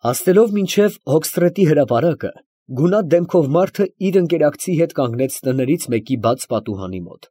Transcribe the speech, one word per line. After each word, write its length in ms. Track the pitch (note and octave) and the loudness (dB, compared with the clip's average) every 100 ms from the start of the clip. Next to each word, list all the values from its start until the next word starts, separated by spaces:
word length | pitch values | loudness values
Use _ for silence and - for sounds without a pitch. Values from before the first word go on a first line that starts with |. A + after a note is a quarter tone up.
Հասնելով 500 | A#2 B2 - F#3 A3+ G#3 | -2 -2 2 4 4 2
մինչև 400 | F#3+ - G3+ - | -2 2 0 0
Հոգստրետի 640 | - - D#3 - F3 F3 F3+ | -2 0 0 0 0 2 2
հրապարակը, 640 | D3+ C3+ F3+ E3 D#3 A2+ - _ _ _ | 4 2 2 0 -2 -6 -12 _ _ _
գունատ 400 | B2+ E3 G3+ F3 | -2 0 2 2
դեմքով 380 | E3+ F3 F#3 C#3+ | 0 2 0 2
մարդը 360 | D#3 F#3+ - G3 _ | 0 0 -2 -4 _
իր 220 | F#3+ F#3+ | 0 0
ընկերակցի 560 | E3+ E3 D3+ - - E3+ | 0 2 0 -2 -4 0
հետ 200 | E3 - | 0 0
կանգնեց 400 | B2+ A#2 C3 - | -4 -2 -4 -4
տներից 500 | B2+ C3 C3 E3 - | -4 -2 0 -2 -2
մեկի 300 | A2+ G#2+ C3 | -6 -2 -2
բաց 280 | A2+ B2 - | 0 -2 -4
պատուհանի 540 | G#2+ A2 G2 F#2 F#2 | -6 -4 -8 -8 -10
մոտ 260 | F2 - - | -12 -18 -20